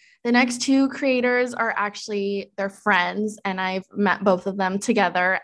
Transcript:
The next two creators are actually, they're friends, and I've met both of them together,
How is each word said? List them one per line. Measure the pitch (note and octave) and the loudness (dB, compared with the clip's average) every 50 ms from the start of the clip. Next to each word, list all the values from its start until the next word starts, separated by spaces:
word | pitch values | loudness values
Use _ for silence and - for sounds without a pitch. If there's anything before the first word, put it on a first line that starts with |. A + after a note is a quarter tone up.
| _ _ _ _ - | _ _ _ _ -2
The | A#3+ A#3+ | 2 2
next | A#3+ B3+ A#3+ A#3+ - | 4 4 2 0 -2
two | - - C4+ C4+ C4+ C4+ | 0 2 4 4 4 2
creators | C4+ - D4 C#4 B3+ B3+ B3 B3 B3 B3 B3 B3 B3 | 0 -2 0 0 2 2 2 2 2 2 0 -2 -2
are | - A3+ A3+ - | -4 -4 -2 -2
actually, | - G3+ G#3 G#3 - - - G#3+ G3+ G3 G3+ G3+ G3 F#3+ - _ | -2 -4 -4 -6 -8 -10 -6 -6 -4 -4 -4 -4 -6 -6 -8 _
they're | - G3 G3 | -6 -6 -6
friends, | G3 - - G#3 F#3+ F3+ F3+ F3+ F3+ G3 G#3+ G#3+ G#3+ - - | -6 -4 0 2 2 4 2 0 -2 -2 -4 -4 -6 -6 -6
and | G3+ F#3 F#3 | -6 -4 -2
I've | F#3 F#3 F#3 F#3+ F#3 _ | -2 -4 -4 -4 -6 _
met | - G3 G3+ F#3+ F3 - F#3+ | -4 0 0 0 0 2 2
both | G3+ F#3 F3+ - | 2 2 2 0
of | G3+ F#3+ G3+ | -2 -4 -2
them | F#3+ F#3 F#3 G3+ | -2 -2 -2 -2
together, | G3+ - A#3 G#3+ G3 F3 E3+ F3+ F3+ F3+ F#3+ - | -2 0 2 2 2 2 2 2 0 0 0 0